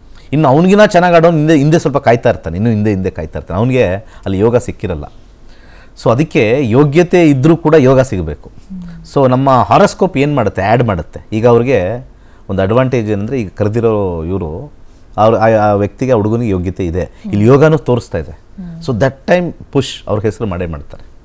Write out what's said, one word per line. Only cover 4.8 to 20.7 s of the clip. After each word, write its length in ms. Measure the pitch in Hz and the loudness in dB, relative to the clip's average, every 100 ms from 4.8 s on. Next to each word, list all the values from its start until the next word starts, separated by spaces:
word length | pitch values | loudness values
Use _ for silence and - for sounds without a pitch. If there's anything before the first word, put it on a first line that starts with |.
| 92 78 71 - - - - - - - - - | -8 -8 -10 -18 -20 -20 -20 -20 -20 -20 -20 -6
So 80 | - | 0
ಅದಕ್ಕೆ 480 | 117 160 156 107 135 | 0 0 0 0 0
ಯೋಗ್ಯತೆ 680 | 123 123 151 151 170 180 160 | 2 2 2 2 2 4 4
ಇದ್ರೂ 280 | 135 156 165 | 4 2 2
ಕೂಡ 180 | 156 | 4
ಯೋಗ 260 | 156 127 131 | 4 4 4
ಸಿಗಬೇಕು. 500 | 127 95 78 73 - - - - - - - | 2 -2 -8 -10 -16 -20 -18 -16 -16 -18 -6
So 160 | 143 131 | 0 2
ನಮ್ಮ 200 | 127 139 | 2 2
horoscope 640 | 123 104 139 208 - - 131 | 2 2 2 2 0 -2 -2
ಏನ್ 180 | 147 143 | -2 0
ಮಾಡುತ್ತೆ? 260 | 107 - | -2 -2
ಆ್ಯಡ್ 200 | 98 123 | 0 0
ಮಾಡುತ್ತೆ. 380 | 117 87 - 76 - | 0 -2 -6 -14 -8
ಈಗ 140 | 110 120 | -2 2
ಅವ್ರಿಗೆ 600 | 117 123 113 90 120 127 - - - - | 2 2 0 -2 -6 -12 -20 -20 -20 -8
ಒಂದು 140 | 95 | -2
advantage 480 | 95 120 131 127 107 | 0 0 0 -2 -2
ಏನಂದ್ರೆ, 300 | 101 107 135 | -4 -4 -6
ಈಗ 100 | 95 | -6
ಕರೆದಿರೋ 720 | - 104 113 113 107 95 85 | -4 -4 0 0 0 -2 -4
ಇವರು, 480 | 82 95 80 87 147 - - - - - | -6 -6 -6 -10 -14 -20 -20 -20 -10 0
ಅವ್ರು, 200 | 110 107 | 2 4
ಆ, 120 | 113 | 2
ಆ 220 | 110 104 | 2 2
ವ್ಯಕ್ತಿಗೆ, 400 | 101 101 - 131 | 0 -2 -4 -2
ಆ 20 | |
ಹುಡುಗನಿಗೆ 360 | 117 104 117 117 | 0 0 -2 -2
ಯೋಗ್ಯತೆ 360 | 92 90 90 90 | -4 -4 -6 -6
ಇದೆ, 240 | 87 80 - 208 | -6 -8 -10 -6
ಇಲ್ಲಿ 140 | 104 110 | 0 4
ಯೋಗನೂ 300 | 135 156 156 | 4 4 2
ತೋರಿಸ್ತಾ 420 | - 120 - 87 | 0 -4 -4 -8
ಇದೆ. 260 | 80 - - - 175 165 | -8 -14 -20 -18 -16 -12
So 120 | 175 | -6
that 200 | 208 135 - - | -2 -2 -2 -2
time 220 | 180 170 - - | 0 -2 -8 -6
push 140 | 139 - - - | -4 -4 -6 -8
ಅವ್ರ 120 | 104 | -4
ಹೆಸರು 260 | 104 - 110 | -4 -4 -6
ಮಾಡೇ 200 | 87 | -6
ಮಾಡ್ತಾರೆ. 480 | 87 | -8